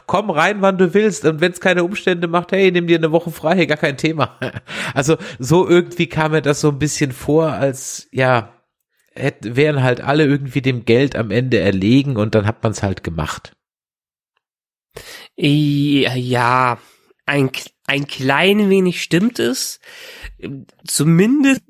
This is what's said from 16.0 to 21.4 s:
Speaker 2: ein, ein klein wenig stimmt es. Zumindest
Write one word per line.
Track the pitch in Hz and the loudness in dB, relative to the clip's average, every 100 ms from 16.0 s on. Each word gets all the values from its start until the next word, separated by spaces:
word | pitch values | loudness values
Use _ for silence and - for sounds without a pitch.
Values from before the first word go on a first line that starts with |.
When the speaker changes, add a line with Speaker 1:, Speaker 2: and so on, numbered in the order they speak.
| 120 127 123 123 120 127 127 117 _ _ _ _ - | 0 -2 -2 0 2 2 0 -2 _ _ _ _ -4
Speaker 2:
ein, | 143 135 131 - _ - | 0 0 -4 -14 _ -4
ein | 139 143 | -4 -4
klein | - 131 139 185 208 202 | -4 0 2 2 2 4
wenig | 196 180 170 | 4 2 -2
stimmt | - 165 226 - | -2 0 0 0
es. | - 262 - - - - - - - - - 139 - _ - | -2 -2 -8 -12 -20 -20 -20 -20 -20 -16 -14 -14 -18 _ -6
Zumindest | - 147 165 214 285 | 0 4 4 4 4